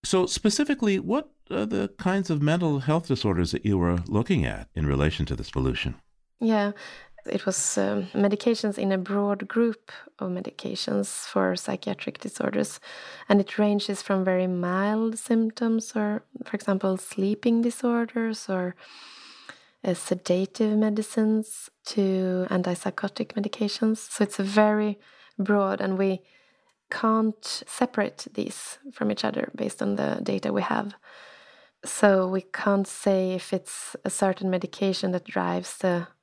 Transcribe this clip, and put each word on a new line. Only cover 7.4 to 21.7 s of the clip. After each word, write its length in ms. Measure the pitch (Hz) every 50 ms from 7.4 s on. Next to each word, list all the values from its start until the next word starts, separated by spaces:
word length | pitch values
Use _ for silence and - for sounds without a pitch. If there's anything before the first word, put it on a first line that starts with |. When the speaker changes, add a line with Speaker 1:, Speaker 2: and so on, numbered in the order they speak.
| -
Speaker 2:
was, 320 | 196 185 - - - -
um, 300 | 202 196 196 208 202 185 185 -
medications 640 | - 202 202 208 202 - 247 233 - - 214 202
in 140 | - 208 196
a 60 | 190
broad 500 | 190 185 190 202 202 202 202 202 196 196
group 440 | 196 - 226 233 233 220 - _ - - - - - _ -
of 120 | 196 185
medications 960 | 180 180 196 - - - - - - - - - - 101 101 - - - -
for 280 | - - 196 190 185 180
psychiatric 640 | 180 - - 202 190 - 208 196 - - - - -
disorders, 600 | - 214 - - - - - - - - - - - - - - - - - - - -
and 100 | 208 202
it 180 | 190 - -
ranges 440 | - 208 208 208 208 202 - 202 190
from 220 | - - 196 190 185
very 240 | 190 185 185 185
mild 720 | 180 180 180 175 180 180 185 196 208 214 220 226 226 220
symptoms 760 | 226 - - 233 226 226 220 220 - 233 226 226 226 220 - -
or, 280 | 220 214 208 208 220 - _ _ - -
for 120 | - -
example, 420 | 202 - - 196 190 - 190 190
sleeping 640 | 185 - - - - 190 196 208 208 - 240 233 233
disorders 880 | 233 240 233 - - 240 240 233 233 226 - 240 226 226 220 220 - -
or, 260 | 190 185 180 180 180 _ - - - - - - - - - - - - - - - - _ _ _ _ -
uh, 100 | 196 175
sedative 840 | 175 - - 190 180 - - 180 180 190 - _ - 226 214 214
medicines 920 | 214 214 214 208 214 208 - - 226 220 214 220 220 220 - - - - -